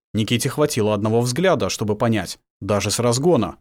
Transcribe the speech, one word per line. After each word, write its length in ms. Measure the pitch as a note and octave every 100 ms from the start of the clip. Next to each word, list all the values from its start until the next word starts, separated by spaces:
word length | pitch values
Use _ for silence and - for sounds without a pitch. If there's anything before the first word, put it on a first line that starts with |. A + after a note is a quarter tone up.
| _
Никите 340 | G#2 G#2+ A#2+ C3
хватило 460 | D3 D3 - G#2
одного 260 | G#2+ A2 A#2
взгляда, 480 | B2 B2 F#3 D3 F#2+
чтобы 280 | - G#2+ G#2
понять. 420 | A#2+ A2 E2+ - _ _
Даже 320 | G2 G2+ G2+
с 80 | -
разгона, 560 | A#2+ A#2+ E3 D3+ F2+ -